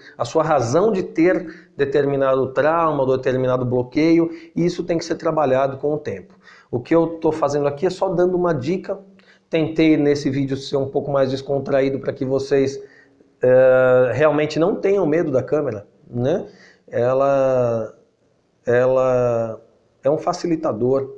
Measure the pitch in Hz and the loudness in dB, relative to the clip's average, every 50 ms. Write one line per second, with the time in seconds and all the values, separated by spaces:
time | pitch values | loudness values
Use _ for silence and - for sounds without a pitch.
0 | - - - - 117 - - 160 151 156 156 139 123 113 131 165 202 226 208 185 | -20 -16 -8 -8 -6 -2 0 0 2 2 2 0 2 2 0 2 2 2 0 -2
1 | - - - - 160 180 180 175 180 - - - - _ - - 143 139 - 151 | -4 -4 0 2 2 2 2 0 -4 -8 -16 -20 -20 _ -4 -4 -2 0 0 0
2 | 139 139 139 135 135 135 135 135 131 131 131 139 131 151 165 170 165 160 151 139 | 0 0 0 0 2 2 2 0 0 -2 -2 0 0 2 2 2 0 0 0 0
3 | 131 131 131 127 127 135 127 127 127 127 127 127 127 120 123 127 123 127 - 151 | 0 0 0 0 0 -2 -2 0 0 0 0 -2 -2 -2 -2 -2 -2 -2 -2 0
4 | 156 165 165 170 165 165 - - - - - 165 165 175 175 - 175 175 170 165 | 2 4 4 4 2 0 -4 -12 -16 -10 -4 -2 -2 -2 -2 -4 -6 -4 -4 -4
5 | - - 170 - - 165 160 156 151 135 131 131 139 135 131 127 - 147 151 147 | -4 -6 -8 -4 -4 -2 0 0 0 2 2 2 0 -2 -2 -4 -4 -4 -4 -4
6 | 147 117 98 95 - - - _ _ - - - _ - - 117 120 - 165 165 | -6 -8 -10 -10 -12 -20 -20 _ _ -20 -20 -20 _ -8 -8 -6 -2 0 2 2
7 | 165 160 165 - - 156 156 160 151 139 143 147 143 143 143 - 190 180 180 - | 2 0 -4 -2 -2 -2 -2 0 -2 -2 -2 -2 -2 -2 -4 -2 -4 -4 -2 -2
8 | 190 190 165 170 180 180 180 175 180 175 160 135 117 147 185 190 - - 190 190 | -4 -2 0 0 0 0 0 0 0 0 -2 -2 -2 -4 -4 -4 -4 -8 -10 -10
9 | - - - _ _ _ _ _ _ - - 165 156 - - - 160 160 156 147 | -12 -20 -20 _ _ _ _ _ _ -4 -2 -2 -2 0 0 2 4 4 4 4
10 | 143 147 143 143 143 139 127 139 139 131 135 131 - - - 139 135 135 - 143 | 4 2 2 0 0 -2 -2 -2 -2 -2 -4 -6 -6 -4 -4 -2 -2 -2 -4 -4
11 | 143 147 139 139 135 131 135 135 - - 143 139 - - 143 135 135 139 135 127 | -4 -2 0 0 0 0 -2 -6 -4 -4 -4 -4 -2 0 0 2 2 0 -2 -4
12 | - 143 127 - 139 127 135 135 135 - 143 139 135 135 - - - - _ - | -6 -6 -6 -4 -4 -2 -2 -2 0 0 2 2 2 0 -2 -8 -14 -18 _ -20
13 | - _ _ _ _ _ _ - - 127 127 127 131 131 127 131 131 127 127 127 | -20 _ _ _ _ _ _ 0 2 4 6 6 6 6 6 6 6 6 6 4
14 | 127 123 110 120 151 156 147 151 151 147 - 151 160 196 254 - - 196 196 202 | 4 2 2 2 2 2 2 2 0 0 0 0 0 0 0 -2 0 0 2 2
15 | 180 151 147 170 175 151 131 123 - - - 113 - 127 107 101 - _ _ _ | 2 2 0 0 0 0 0 -2 0 0 -2 -2 -2 -4 -6 -8 -12 _ _ _
16 | _ - 123 120 120 135 170 220 220 - - - - - _ _ _ - - 117 | _ -10 -6 -4 -2 -2 -2 -2 -4 -10 -18 -20 -20 -20 _ _ _ -6 -4 -2
17 | 120 123 131 135 135 139 139 135 131 131 131 127 123 117 117 113 110 110 - _ | 0 0 2 2 2 2 2 2 2 2 2 0 0 0 -2 -4 -6 -8 -12 _
18 | _ _ _ _ _ _ _ _ _ _ _ _ - - 120 123 127 131 131 131 | _ _ _ _ _ _ _ _ _ _ _ _ -2 0 2 2 4 4 2 2
19 | 131 127 127 123 123 120 120 117 113 113 110 - - _ _ _ _ _ _ _ | 2 2 2 2 2 0 0 -2 -4 -4 -8 -12 -16 _ _ _ _ _ _ _
20 | - 135 151 156 - 180 170 - - 175 165 156 156 151 117 104 120 123 135 135 | -2 -2 0 0 -2 -4 -4 -2 -2 -2 -2 -2 -2 -4 -2 0 0 0 0 0
21 | 135 - - | -2 -4 -12